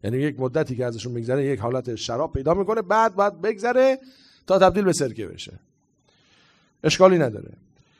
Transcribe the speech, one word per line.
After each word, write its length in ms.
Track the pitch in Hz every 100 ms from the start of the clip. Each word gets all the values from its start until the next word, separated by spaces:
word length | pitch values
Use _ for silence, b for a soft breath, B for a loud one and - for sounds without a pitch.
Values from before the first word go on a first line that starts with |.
یعنی 120 | 104 123
یک 220 | 147 123
مدتی 360 | 127 127 151 120
که 80 |
ازشون 280 | 123 113 117
می‌گذره 320 | 120 117 135
یک 160 | 139 131
حالت 340 | 117 127 123
شراب 380 | 110 - 120 160
پیدا 220 | 135 135
می‌کنه، 280 | 180 190 226
بعد 320 | 180 214 226
باید 260 | 190 202 170
بگذره 580 | 190 214 233 247 262 262 b b b b -
تا 120 | 190
تبدیل 260 | 185 180
به 80 | 196
سرکه 340 | 165 135 - 95
بشه. 260 | - - - _ _ _ _ _ _ _ _ _ _ _ _
اشکالی 340 | 156 - 185 180
نداره. 340 | 135 104 - - _ _ _ _